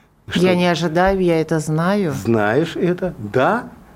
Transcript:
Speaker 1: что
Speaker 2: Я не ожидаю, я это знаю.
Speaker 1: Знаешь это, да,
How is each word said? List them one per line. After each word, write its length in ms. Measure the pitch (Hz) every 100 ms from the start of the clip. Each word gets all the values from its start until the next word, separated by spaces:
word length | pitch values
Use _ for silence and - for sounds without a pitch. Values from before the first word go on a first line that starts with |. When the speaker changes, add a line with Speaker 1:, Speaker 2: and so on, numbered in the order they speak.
| _ _ -
Speaker 1:
что 140 | - 180
Speaker 2:
Я 100 | 180
не 120 | 180
ожидаю, 520 | 165 170 160 190 196
я 180 | 180 165
это 200 | 160 165
знаю. 520 | 156 156 170 208 180
Speaker 1:
Знаешь 640 | 135 98 113 104 123 165 -
это, 380 | 175 175 185 -
да, 520 | 104 127 147 226 262 - -